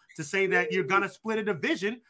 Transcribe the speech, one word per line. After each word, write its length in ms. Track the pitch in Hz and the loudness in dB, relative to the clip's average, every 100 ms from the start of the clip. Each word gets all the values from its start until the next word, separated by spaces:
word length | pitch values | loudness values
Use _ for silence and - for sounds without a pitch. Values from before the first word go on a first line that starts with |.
| _ - | _ -12
to 80 | |
say 240 | 151 196 190 | -4 2 4
that 240 | 180 175 | 4 2
you're 120 | 185 | -2
gonna 260 | 185 196 196 | 2 2 0
split 280 | - 220 220 | -4 -4 -2
a 40 | |
division, 580 | 208 170 226 277 202 240 _ | -2 -2 -2 -2 -2 -6 _